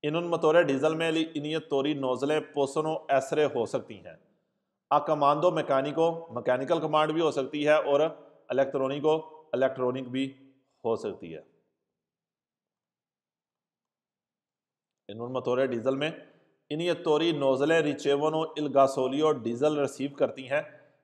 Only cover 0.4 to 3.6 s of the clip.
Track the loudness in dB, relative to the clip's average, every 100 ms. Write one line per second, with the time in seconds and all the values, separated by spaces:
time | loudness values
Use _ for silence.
0.4 | 6 6 4 2 0 0 0 0 -2 -4
1.4 | -6 -6 -2 -2 0 -2 -2 -2 0 0
2.4 | -2 -2 -2 0 -2 -4 0 0 2 0
3.4 | 2 0